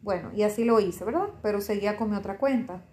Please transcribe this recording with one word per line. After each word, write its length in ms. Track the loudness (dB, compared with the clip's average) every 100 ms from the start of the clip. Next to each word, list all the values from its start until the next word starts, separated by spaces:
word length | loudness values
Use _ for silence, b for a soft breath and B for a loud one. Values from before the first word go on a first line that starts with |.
Bueno, 300 | -2 -4 -2
y 120 | 0
así 180 | 0 2
lo 160 | 4 6
hice, 260 | 4 -2
¿verdad? 260 | -2 -2 -2 -4
Pero 180 | -2 -2
seguía 360 | -2 -2 -2 -2
con 140 | -2
mi 60 | -2
otra 220 | -4 -2
cuenta. 460 | 0 0 -2 -10 -14